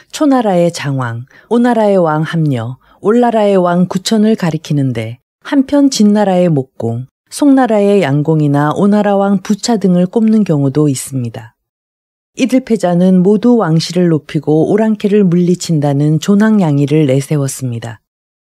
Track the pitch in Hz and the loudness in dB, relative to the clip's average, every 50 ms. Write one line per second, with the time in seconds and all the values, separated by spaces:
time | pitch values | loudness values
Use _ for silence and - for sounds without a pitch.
0 | - _ - - 311 285 269 254 233 214 185 175 175 170 165 - - 143 139 131 | -20 _ -6 -2 0 0 2 2 0 0 0 0 0 0 -2 -4 -6 -4 -4 -4
1 | 127 117 113 117 123 - _ - - - 214 240 240 247 240 226 214 208 202 190 | -4 -6 -8 -10 -12 -16 _ -18 -8 -2 0 0 2 2 2 2 2 2 2 2
2 | 175 160 151 151 160 - - 170 156 147 135 117 113 120 131 - _ _ _ - | 2 0 0 -2 -4 -4 -2 -2 -2 0 -2 -4 -6 -8 -12 -14 _ _ _ -6
3 | - 190 220 240 240 240 226 226 208 202 202 190 180 175 175 175 180 180 - 185 | -2 0 2 2 2 2 0 0 0 2 2 2 2 2 2 0 0 0 -2 -6
4 | - - 233 220 208 214 226 - - 165 156 156 - - 151 143 139 131 120 117 | -4 -2 0 0 2 0 0 0 -2 -4 -4 -4 -6 -4 -2 -2 -2 -2 -4 -6
5 | 110 113 117 - _ _ _ _ - - 294 285 262 269 285 285 277 269 269 - | -8 -10 -12 -16 _ _ _ _ -10 -4 -2 -2 -2 0 0 2 2 2 2 2
6 | 214 208 208 214 208 190 185 180 180 180 160 139 131 - _ - 110 113 117 120 | 2 2 4 2 2 2 2 2 2 2 0 0 -2 -6 _ -8 -6 -6 -6 -6
7 | 127 - _ _ _ _ - - 302 285 269 269 262 220 220 208 202 202 202 202 | -10 -14 _ _ _ _ -6 0 2 4 4 4 4 2 2 2 2 2 2 2
8 | 175 135 139 147 143 160 160 156 151 143 143 143 147 151 147 - 180 202 202 208 | 2 2 0 0 0 0 0 0 2 0 0 0 0 0 0 0 2 2 2 2
9 | 202 202 202 196 196 202 202 190 - - 214 202 - - 240 208 175 185 180 175 | 2 2 0 0 0 0 0 -2 -2 -4 -6 -4 -2 -2 -2 -2 0 0 0 0
10 | 180 180 - 240 220 220 220 220 208 175 160 143 139 139 131 151 151 147 135 127 | 0 0 0 0 0 2 2 2 0 0 0 0 0 0 0 0 0 0 0 -4
11 | - - 135 131 120 117 113 110 113 113 _ _ _ _ _ _ _ _ _ _ | -6 -8 -8 -8 -8 -8 -10 -12 -16 -18 _ _ _ _ _ _ _ _ _ _
12 | _ _ _ _ _ _ _ - 254 214 254 262 262 - 226 202 - 175 175 170 | _ _ _ _ _ _ _ -4 -2 0 0 -2 0 0 -4 -2 0 0 0 2
13 | 180 190 185 185 175 196 208 214 - 240 247 233 196 160 160 165 160 - 170 185 | 2 4 4 4 4 2 2 2 2 2 2 2 2 0 0 -2 -2 -2 -2 0
14 | 180 170 160 147 - - - 156 - - 151 160 156 - 180 214 226 220 220 208 | 0 2 0 -2 -4 -4 -8 -6 -2 0 0 0 0 0 0 0 0 0 -2 -2
15 | - 202 196 214 202 180 165 175 180 170 180 175 - - 170 151 143 147 139 139 | -2 0 0 2 2 2 2 0 0 0 -2 -2 -2 -4 -2 -2 0 0 0 0
16 | 147 151 156 151 - - 202 202 214 220 220 208 185 156 143 139 143 135 147 156 | 0 0 0 0 0 0 2 2 2 2 2 2 2 2 0 0 0 0 2 0
17 | 156 135 131 139 135 - 160 147 139 135 - - 131 127 120 113 113 117 110 - | 2 2 0 0 -2 -2 -4 -4 -4 -4 -6 -8 -8 -8 -8 -8 -10 -12 -14 -16
18 | _ _ _ _ _ _ _ _ _ _ | _ _ _ _ _ _ _ _ _ _